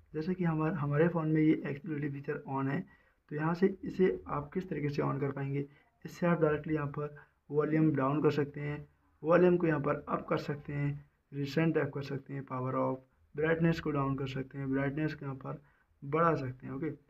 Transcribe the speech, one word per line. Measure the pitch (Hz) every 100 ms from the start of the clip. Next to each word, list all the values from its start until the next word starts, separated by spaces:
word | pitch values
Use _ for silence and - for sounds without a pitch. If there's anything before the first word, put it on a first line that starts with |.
| _
जैसे | 156 160
कि | 180
हमार-, | 170 156 156
हमारे | 156 143 143 175
फ़ोन | 170 156
में | 156
ये | 156 160 147
accessibility | 143 160 147 147
feature | 139 147 143 -
on | 135 135
है, | 156 196 _ _ _ _
तो | 147
यहाँ | 160
से | 170 190 -
इसे | - - 185 - -
आप | 147 143
किस | 190 185
तरीके | 147 143
से | 143
on | 143 139
कर | 139
पाएंगे। | 139 139 139 139 - _ _
इससे | - - 175
आप | 165
डायरेक्टली | 156 151 160
यहाँ | 151 143
पर | 151 147 - - _ -
वॉल्यूम | 147 147 156 156 135
डाउन | 135 151
कर | 147
सकते | 147 143 151
हैं, | 147 147 147 _ _ _
वॉल्यूम | 151 175 180 175
को | 165
यहाँ | 147
पर | 139 - -
अप | - -
कर | 156
सकते | - 147 -
हैं, | 143 143 143 - _ _
रिसेंट | 139 139 160 165 156
अप | 143
कर | 143
सकते | 139 135 -
हैं, | 139
पावर | 135 131 127
ऑफ, | 131 131 131 - _ _
ब्राइटनेस | 143 156 165 170 160
को | 151
डाउन | 143 135 135
कर | 135
सकते | 131 131 139
हैं, | 135
ब्राइटनेस | 135 139 143 156
को | - 139
यहाँ | 131
पर | 139 139 - _ _ _
बढ़ा | 143 156 170
सकते | 147 131 127 131
हैं, |
ओके, | 135 160 - _